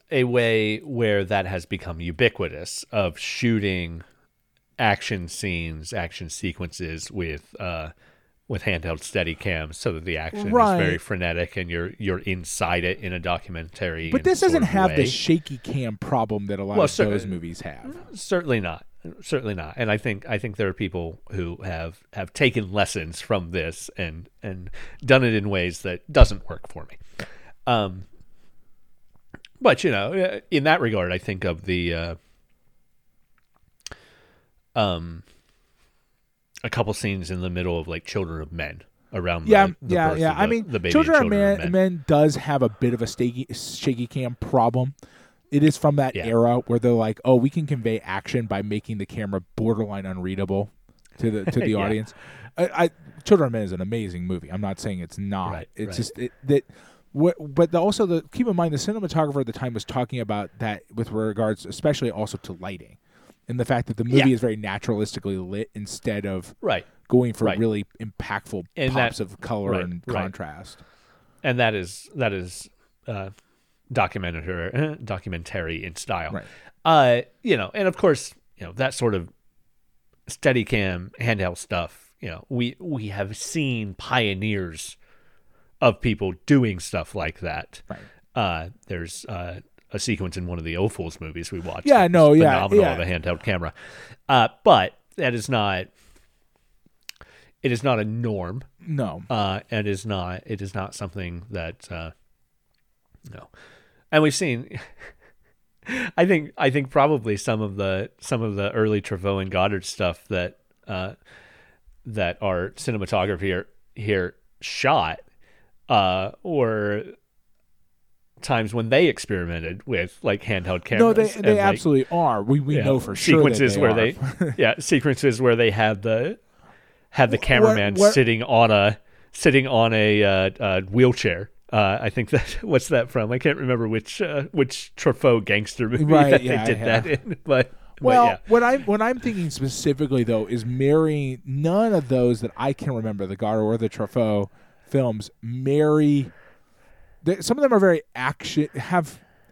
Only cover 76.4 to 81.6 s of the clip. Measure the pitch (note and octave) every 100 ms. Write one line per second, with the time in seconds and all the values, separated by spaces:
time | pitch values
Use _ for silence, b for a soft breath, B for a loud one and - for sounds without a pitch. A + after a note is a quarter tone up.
76.4 | - B B _ D#3+ D#3 B2+ A#2+ - _
77.4 | A#3+ C3 F2+ G#3+ F#3+ - F#3+ C3+ - -
78.4 | _ - E2+ G2 B2 - A#2+ F#2+ E2+ _
79.4 | _ _ _ _ _ _ _ _ - -
80.4 | C#3+ B2 G#2 A2+ G2 F2 F#2+ - A#2 G#2
81.4 | F2+ F2